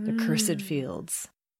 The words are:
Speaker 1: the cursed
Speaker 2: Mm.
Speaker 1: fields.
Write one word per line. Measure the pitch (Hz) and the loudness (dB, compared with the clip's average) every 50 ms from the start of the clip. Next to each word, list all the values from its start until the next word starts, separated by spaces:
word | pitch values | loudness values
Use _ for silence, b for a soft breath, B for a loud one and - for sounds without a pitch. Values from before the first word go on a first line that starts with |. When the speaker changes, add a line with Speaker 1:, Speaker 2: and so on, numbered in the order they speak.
| 208 | -2
Speaker 1:
the | 220 220 | 0 0
cursed | 226 226 226 226 220 220 202 | 2 2 4 4 4 4 2
Speaker 2:
Mm. | 165 - - | 2 0 -2
Speaker 1:
fields. | - 160 143 131 127 - 78 - 165 - - - - _ _ _ _ _ | -2 -2 -2 -2 -2 -4 -6 -6 -6 -6 -6 -6 -8 _ _ _ _ _